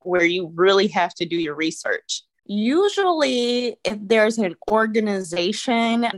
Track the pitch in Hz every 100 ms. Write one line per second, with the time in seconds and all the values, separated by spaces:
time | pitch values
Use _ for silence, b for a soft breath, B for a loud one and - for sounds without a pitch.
0 | 180 180 170 185 165 165 185 196 196 180
1 | 170 - 165 170 151 147 160 - 139 92
2 | - - _ _ - 208 226 330 403 403
3 | 370 311 277 247 240 247 240 - - 208
4 | 196 226 214 226 185 - - 220 220 220
5 | 214 196 175 175 180 214 254 233 233 233
6 | 233